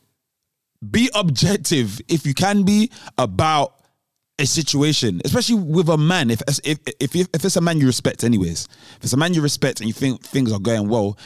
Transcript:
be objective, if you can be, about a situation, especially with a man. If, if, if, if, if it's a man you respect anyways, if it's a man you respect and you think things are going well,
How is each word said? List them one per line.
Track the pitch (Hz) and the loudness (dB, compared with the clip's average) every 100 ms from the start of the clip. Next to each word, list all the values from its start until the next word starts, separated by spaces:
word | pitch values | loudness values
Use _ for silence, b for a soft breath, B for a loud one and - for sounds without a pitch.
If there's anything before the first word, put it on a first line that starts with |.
| _ _ _ _ _ _ _ _ 104 | _ _ _ _ _ _ _ _ -4
be | 208 247 208 | 0 2 2
objective, | 175 123 170 202 151 151 110 107 - | 0 2 0 0 0 0 0 -4 -4
if | 151 147 | -2 0
you | 135 | 0
can | 196 202 | 2 2
be, | 196 208 220 B B B | 4 4 2 B B B
about | 214 95 160 151 135 _ _ _ _ _ _ - | -2 0 2 2 0 _ _ _ _ _ _ -4
a | 135 | -2
situation, | 165 147 139 151 147 117 87 - | -2 -2 0 0 0 0 -2 -2
especially | 247 226 226 | -2 0 0
with | 156 160 165 | 0 0 2
a | 156 | 2
man. | 151 180 120 | 2 2 0
If, | 113 - | -2 -2
if, | 143 139 151 - - | -4 -4 -6 -6 -6
if, | 135 175 | -2 -2
if, | 180 | -2
if | 156 190 | -2 -2
it's | 180 | 0
a | |
man | 170 160 | 0 2
you | 131 | 2
respect | - 135 - | 2 -2 -2
anyways, | 117 110 85 82 - B B B | 0 2 0 -4 -10 B B B
if | - | -4
it's | |
a | 135 | 0
man | 170 | 0
you | 170 | 0
respect | 147 - 139 113 | 0 0 -4 -2
and | 110 | -6
you | |
think | - 135 117 | -4 -4 -4
things | - 135 120 | -4 -2 0
are | 104 | 0
going | 98 113 101 | 0 0 0
well, | 117 101 104 | 0 -2 -4